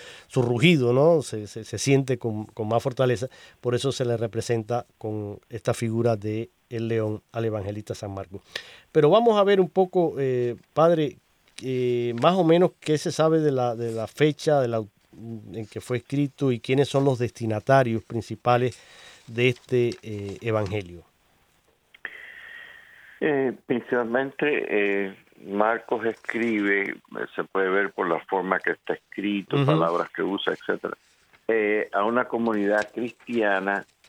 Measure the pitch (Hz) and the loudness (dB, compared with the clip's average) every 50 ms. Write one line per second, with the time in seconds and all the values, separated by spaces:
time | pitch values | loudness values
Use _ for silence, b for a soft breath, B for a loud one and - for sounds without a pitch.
0 | B B B B B B - 131 120 117 123 113 143 180 175 143 123 120 123 131 | B B B B B B 0 0 2 2 2 4 4 4 6 6 4 4 4 4
1 | 147 170 170 151 - - 117 107 104 101 - 113 107 - 113 101 - 139 139 139 | 4 4 4 2 0 -4 -8 -10 -10 -10 -12 -14 -12 -10 -8 -4 0 2 2 2
2 | 135 131 127 120 - 117 107 107 107 - - - 110 107 113 117 - 139 113 - | 4 0 -4 -2 -2 -6 -4 -4 -8 -10 -8 -6 -2 0 0 0 0 0 0 0
3 | 131 127 120 104 131 - B B B B B B - 123 123 120 - 139 - - | 0 2 2 -2 -4 -8 B B B B B B -4 -2 -2 0 -2 -2 -4 -2
4 | 131 120 120 107 120 107 - 113 - - 120 113 107 110 120 120 - _ _ - | -2 -2 -2 -2 -4 -4 -4 -6 -4 -2 -2 -2 -2 -2 -4 -4 -6 _ _ -12
5 | - 110 107 107 104 101 101 - _ - 117 110 - 127 117 - 123 113 110 117 | -8 -8 -6 -6 -8 -8 -10 -14 _ -14 -12 -6 -4 -4 -2 -2 -2 -2 0 2
6 | 117 120 113 101 101 107 107 110 117 - _ _ _ - 123 113 117 113 113 113 | 2 2 0 0 -2 -6 -6 -6 -8 -10 _ _ _ -10 -8 -6 -4 -2 -2 -2
7 | 110 107 107 101 _ _ - 117 117 110 107 104 92 101 104 107 104 - - - | -2 -2 -4 -6 _ _ -6 -4 -4 -2 -4 -4 -6 -6 -8 -10 -8 -10 -10 -8
8 | 107 101 98 95 95 85 95 98 _ B B B B B B B B B - 160 | -8 -10 -10 -10 -12 -12 -14 -18 _ B B B B B B B B B 2 4
9 | 147 147 185 226 240 233 214 208 196 196 202 190 185 - - 185 190 185 - 185 | 6 8 6 6 6 6 4 4 6 4 6 4 4 2 2 0 0 2 2 0
10 | 170 151 - 131 139 131 127 123 120 120 120 - _ _ - 143 160 170 175 160 | 0 0 0 -2 -2 0 0 0 0 -2 -2 -6 _ _ 2 4 6 6 6 4
11 | 151 127 - _ _ _ _ _ _ _ - - - 131 127 127 123 123 120 120 | 2 -2 -4 _ _ _ _ _ _ _ -18 -12 -8 -4 -2 0 0 0 0 0
12 | 120 120 117 117 135 170 185 190 170 160 165 175 185 170 - _ - 151 151 147 | 0 -2 -2 2 2 4 4 4 6 6 6 6 6 2 0 _ -2 -2 0 0
13 | - 170 143 - 156 160 160 160 151 147 135 127 123 123 113 113 120 117 113 113 | 0 -4 0 2 2 4 4 4 2 2 2 2 0 0 -2 -4 -6 -6 -4 -6
14 | 110 - - - 147 156 143 - - 156 147 139 127 120 117 113 107 107 _ _ | -8 -6 0 2 2 2 2 0 0 2 2 4 2 2 0 -2 -4 -6 _ _
15 | _ _ - 80 110 117 117 107 107 104 - 113 107 - - 107 - - 123 120 | _ _ -20 -18 -14 -14 -14 -14 -14 -12 -12 -12 -12 -10 -12 -12 -6 -4 -6 -4
16 | - - 139 143 143 135 _ - 143 135 123 113 - - 131 139 139 - - 135 | -4 -4 -2 -2 -2 -2 _ -2 0 0 0 0 -2 0 2 2 2 2 2 2
17 | 139 143 131 113 120 110 - - 117 110 107 107 - - 135 135 131 117 113 110 | 2 2 2 0 -2 -4 -4 -4 -4 -4 -4 -2 2 4 4 4 4 4 0 -4
18 | - - 117 113 - - 110 - - 120 123 120 123 123 - B B B B B | -4 -6 -6 -6 -6 -6 -10 -2 2 2 2 4 2 0 -4 B B B B B
19 | B B B B B - 113 117 123 127 123 - - - 127 123 120 120 - - | B B B B B -10 -2 0 0 0 0 -2 -6 -2 0 0 0 0 -2 -6
20 | - 113 107 101 101 98 95 - 113 113 110 107 107 90 104 104 92 87 87 85 | -10 -12 -10 -8 -8 -10 -10 -8 -4 -2 0 0 -2 -2 -4 -6 -8 -8 -16 -18
21 | - _ _ _ _ _ _ _ _ _ _ _ _ _ _ _ _ _ _ - | -20 _ _ _ _ _ _ _ _ _ _ _ _ _ _ _ _ _ _ -14
22 | - B B B B B B B B B B B B B B B B B B B | -14 B B B B B B B B B B B B B B B B B B B
23 | B B B B - 156 143 135 135 123 104 - _ - 127 117 - - 127 120 | B B B B -2 0 2 2 0 0 -2 -6 _ -4 -4 -4 -2 -2 -2 -2
24 | 120 113 117 131 135 139 - - 151 147 143 98 - - 101 104 101 101 101 101 | -2 0 -2 -2 -2 -4 -4 -4 -2 -2 -2 -2 -2 -2 0 0 0 0 0 -2
25 | 98 95 95 - _ _ _ - - 98 98 104 107 110 117 113 - - 131 110 | -2 -6 -8 -14 _ _ _ -18 -12 -6 -2 0 0 0 0 -2 -2 -4 -4 -2
26 | 110 113 107 - - - 117 117 117 117 110 104 101 101 101 98 98 98 - - | -2 -4 -4 -6 -8 -6 -4 -2 -2 0 0 0 0 0 0 0 -2 -4 -8 -12
27 | _ - - 55 - - - - 82 - - 95 95 92 95 101 101 95 - - | _ -14 -8 -8 -8 -8 -6 -8 -8 -4 -2 -2 0 2 2 0 0 -2 -2 -2
28 | 98 85 82 80 - - 98 95 90 95 95 90 - 87 82 - - - 82 - | -2 0 0 -2 -2 -4 -4 -2 0 0 -2 -2 -2 -4 -4 -4 -4 -6 -6 -6
29 | _ _ - - 98 104 101 101 92 - - 143 135 135 156 160 - 82 87 87 | _ _ -10 -6 -4 -2 -2 -4 -4 -2 0 0 2 2 2 2 2 0 0 -2
30 | 85 - - - 92 90 98 95 - 90 85 - - - 95 90 - - - _ | -2 -4 -4 -6 -4 -4 -4 -4 -4 -4 -6 -4 -4 -6 -6 -4 -6 -10 -10 _
31 | _ _ _ _ _ _ _ _ - - 113 110 104 104 104 107 - - - 98 | _ _ _ _ _ _ _ _ -4 -2 0 0 0 0 0 -2 -2 -2 -2 -2
32 | 101 113 117 123 120 - - 117 117 113 110 104 101 101 104 107 104 - - 113 | 0 0 0 0 -2 -2 -2 -2 0 0 0 0 0 0 0 0 -2 -4 -6 -8
33 | 120 113 - _ - - 120 117 107 101 98 95 95 101 101 95 - _ _ _ | -8 -8 -10 _ -10 -4 -2 0 0 2 0 0 0 -2 -2 -4 -4 _ _ _
34 | _ | _